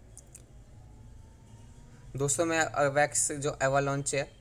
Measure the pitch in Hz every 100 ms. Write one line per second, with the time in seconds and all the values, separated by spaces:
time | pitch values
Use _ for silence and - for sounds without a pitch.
0 | - - - - - - - - - -
1 | - - - - - - - - - -
2 | - 131 143 - 165 165 156 - 143 139
3 | 147 - - 151 143 135 135 139 139 139
4 | 139 139 - -